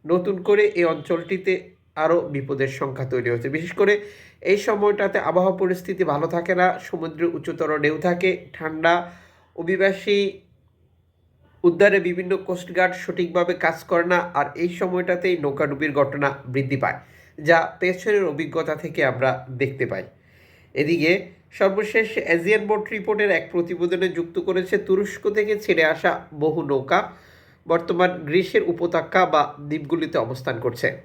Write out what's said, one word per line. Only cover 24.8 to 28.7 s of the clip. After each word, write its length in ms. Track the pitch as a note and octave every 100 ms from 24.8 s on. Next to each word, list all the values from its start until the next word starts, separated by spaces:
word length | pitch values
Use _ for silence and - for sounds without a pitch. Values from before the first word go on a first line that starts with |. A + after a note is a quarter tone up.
| - F#3+ G3+ - G#3+
থেকে 200 | G#3 G#3 G#3
ছেড়ে 240 | G#3 E3
আসা 280 | D#3 D#3+ F3+ D3+ - D3+
বহু 220 | D#3 D#3
নৌকা 380 | C#3+ C3+ B2 F#3 G#3+ - - - _ _ -
বর্তমান 440 | E3 E3+ F3 F3+ F3
গ্রিসের 380 | D3 F3 F3+ A3
উপত্যকা 540 | F3